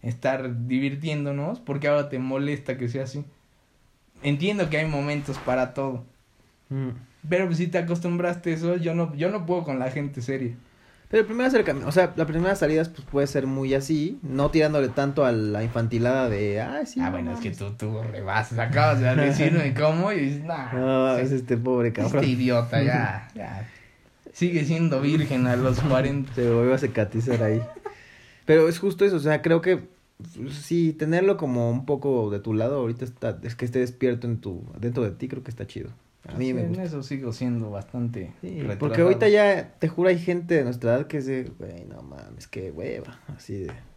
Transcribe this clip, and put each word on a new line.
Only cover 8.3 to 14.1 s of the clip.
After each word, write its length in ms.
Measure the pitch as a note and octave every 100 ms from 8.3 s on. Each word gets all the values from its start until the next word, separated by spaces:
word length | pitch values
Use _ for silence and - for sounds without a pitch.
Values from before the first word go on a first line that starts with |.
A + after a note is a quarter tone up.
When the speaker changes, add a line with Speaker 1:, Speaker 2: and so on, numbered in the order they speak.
| F3 E3+
Speaker 1:
a 20 |
eso, 220 | D#3+ E3+ F3
yo 180 | E3
no, 200 | E3+ E3
yo 160 | C#3+ E3+
no 140 | G#3 E3
puedo 180 | F3+
con 140 | D#3+ C3
la 120 | B2+
gente 320 | C3+ C#3+ C#3
seria. 320 | A#2+ C3+ B2+ A#2+ - _ _ _ -
Speaker 2:
Pero 120 | A3
el 60 | G3+
primer 200 | A3+ C4
acercami-, 380 | C4 F3 C#3 C3+
o 60 |
sea, 200 | F3+ F3 F3
las 100 | D#3
primeras 320 | D#3 F3+ G3
salidas, 300 | D3+ D#3 E3
pues, 180 | - -
puede 200 | C#3 C#3
ser 200 | C#3 C3+
muy 280 | C3+ C3+
así, 440 | C3+ C3+ D#3 D#3